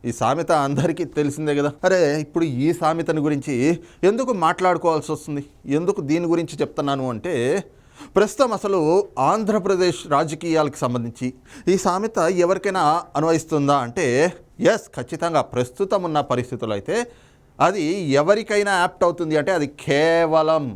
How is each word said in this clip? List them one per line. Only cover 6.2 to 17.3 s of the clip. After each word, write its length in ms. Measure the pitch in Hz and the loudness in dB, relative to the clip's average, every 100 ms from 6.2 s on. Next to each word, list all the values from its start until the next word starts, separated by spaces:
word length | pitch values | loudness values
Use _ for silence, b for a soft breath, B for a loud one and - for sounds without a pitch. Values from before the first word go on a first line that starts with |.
| 170 | 0
గురించి 260 | 170 160 143 | -2 -2 -6
చెప్తున్నాను 440 | 147 151 143 139 131 | -6 -4 -4 -2 -4
అంటే, 200 | 113 170 147 123 190 - B B B B - | -6 -4 -2 0 -2 -4 B B B B 2
ప్రస్తుతం 340 | 202 - 262 208 | 2 2 0 0
అసలు 240 | 208 196 156 185 202 - 135 | 0 0 4 2 0 0 0
ఆంధ్రప్రదేశ్ 720 | 208 208 214 190 190 180 - - 147 | 2 0 0 0 2 2 0 0 0
రాజకీయాలకు 640 | 156 156 170 160 151 - | 0 -4 0 0 0 -2
సంబంధించి 460 | 131 123 117 - 127 - B B - | -4 -2 -6 -6 -8 -8 B B 0
ఈ 60 | 185 190 | 0 2
సామెత 320 | 180 220 220 165 185 175 | -2 -2 0 0 2 2
ఎవరికైనా 380 | 190 196 190 151 165 - 143 | 2 0 0 2 2 -2 -2
అన్వయిస్తుందా 580 | 160 165 - 156 139 143 120 | 2 0 0 -2 2 0 0
అంటే, 200 | 120 147 123 170 - - - 170 | -2 0 2 2 0 -20 0 2
ఎస్, 120 | 214 - - | 2 -4 -12
ఖచ్చితంగా 460 | 123 160 170 160 - 120 | -10 -6 -2 0 0 -2
ప్రస్తుతం 460 | 123 - 196 202 180 | -4 -4 -2 -2 -2
ఉన్న 100 | 151 - | -4 -2
పరిస్థితుల్లో 420 | 123 120 117 117 104 | -4 -4 -8 -6 -6
అయితే 180 | 101 208 240 B B | -4 -4 -4 B B